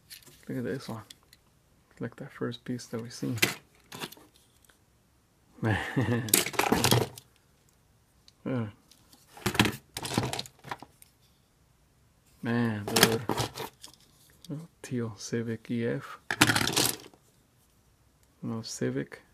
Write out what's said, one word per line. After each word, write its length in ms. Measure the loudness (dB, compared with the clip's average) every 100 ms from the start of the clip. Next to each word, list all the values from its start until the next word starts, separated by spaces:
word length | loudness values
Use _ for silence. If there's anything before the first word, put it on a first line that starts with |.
| -20 -20 -20 -14 -8
Look 80 | -4
at 80 |
this 240 | -4 -4 -6
one. 140 | -10 -12 -20 _ -20 _ _ _ _ _
It's 100 | -10
like 160 | -8 -8
that 160 | -14
first 320 | -6 -6 -4
piece 220 | -6 -6 -6
that 160 | -8
we 80 | -8
seen. 260 | -6 -4 2 0 0 -12 -20 -16 -12 -12 -14 -20 -20 _ _ _ _ _ _ _ _ _ _ _ -2
Man. 160 | 2 2 2 0 2 2 2
<laughs> 0 | 2 2 0 2 4 6 4 2 -4 -20 _ _ _ _ _ _ _ _ _ _ _ -4
Yeah. 200 | -2 -2 -8 -20 -20 -20 -20 -20 -6 2 4 4 2 -10 -10 -4 0 0 -2 -8 -14 -12 -12 -14 _ -20 _ _ _ _ _ _ _ _ _ _ _ _ _
Man, 440 | 0 2 4 2 0
the 340 | 4 6 4 0 -2 -2 -6 -10 -12 -20 -20 -20 -20 -20 -18 -10
little 200 | -10 -10 _
teal 340 | -6 -4 -4 -6
Civic 520 | -4 -2 -2 -4 -4
E 160 | -2 0
F. 320 | -2 -6 -10 0 4 6 4 2 4 2 0 -10 -20 _ _ _ _ _ _ _ _ _ _ _ _
No 200 | -6 -6
Civic. 580 | -6 -4 -2 -2 -6 -10 -20